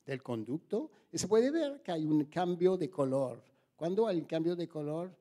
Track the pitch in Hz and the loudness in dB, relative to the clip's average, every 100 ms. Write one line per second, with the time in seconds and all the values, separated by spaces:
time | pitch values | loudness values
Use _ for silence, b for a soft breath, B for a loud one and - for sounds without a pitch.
0 | - 135 - 117 107 151 - 208 311 B | -8 -8 -6 -6 -4 -6 -4 -6 -6 B
1 | B 160 185 220 254 320 294 285 - 165 | B -6 2 4 4 2 -2 -6 -6 -2
2 | 156 151 147 170 180 175 180 185 147 - | 2 2 2 0 0 4 2 2 -2 0
3 | 135 135 127 113 - b b - 160 190 | 0 2 -2 -6 -16 b b -6 -2 2
4 | 226 175 143 160 165 175 165 156 147 156 | 2 0 -2 0 0 -2 -4 -6 -6 -4
5 | 185 - | -6 -12